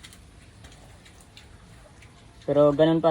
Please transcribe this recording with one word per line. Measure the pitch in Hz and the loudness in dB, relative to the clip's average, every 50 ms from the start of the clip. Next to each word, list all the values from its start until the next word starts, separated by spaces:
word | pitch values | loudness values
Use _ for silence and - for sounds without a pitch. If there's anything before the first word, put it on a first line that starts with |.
| - - - - - - - - - - - - - - - - - - - - - - - - - - _ - - - - - - - - - - - - - - - - - - - _ - - | -18 -20 -20 -20 -20 -20 -20 -20 -20 -20 -20 -20 -20 -20 -20 -20 -20 -20 -20 -20 -20 -20 -20 -20 -20 -20 _ -20 -20 -20 -20 -20 -20 -20 -20 -20 -20 -20 -20 -20 -20 -20 -20 -20 -20 -20 _ -16 -10
Pero | - 139 143 147 147 143 | -4 0 2 2 2 2
ganun | 139 156 160 165 165 | 0 0 0 0 -2
pa | 160 165 | -2 0